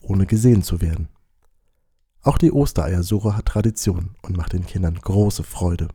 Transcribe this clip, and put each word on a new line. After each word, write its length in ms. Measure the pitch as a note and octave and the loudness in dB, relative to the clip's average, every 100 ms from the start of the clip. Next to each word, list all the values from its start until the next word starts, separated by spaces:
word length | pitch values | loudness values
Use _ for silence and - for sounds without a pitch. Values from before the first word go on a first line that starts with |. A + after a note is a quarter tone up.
ohne 260 | - F#2+ F#2+ | -2 0 2
gesehen 380 | A2 A#2+ A2+ | 4 6 4
zu 160 | F2+ E2+ | 2 -2
werden. 280 | E2 E2 D#2+ _ _ _ _ _ _ _ _ _ _ _ | -2 -2 -6 _ _ _ _ _ _ _ _ _ _ _
Auch 160 | - C#3+ | 0 4
die 140 | E3 | 4
Ostereiersuche 840 | C#3+ C#3+ - D#2+ F2+ F2 G#2+ G#2+ G#2 | 4 0 0 0 0 0 0 0 0
hat 100 | - | -2
Tradition 720 | - A2 G#2+ - F2+ F2+ - | 0 0 0 -2 -2 -6 -12
und 140 | - F#2 | -8 -6
macht 180 | E2+ | -4
den 120 | F#2 F#2 | -4 -4
Kindern 300 | F#2 F2 E2+ | -2 -2 -4
große 480 | - F#2+ G#2 - | -2 2 2 0
Freude. 420 | D#2+ - F2+ E2+ E2 | -8 -4 -4 -2 -6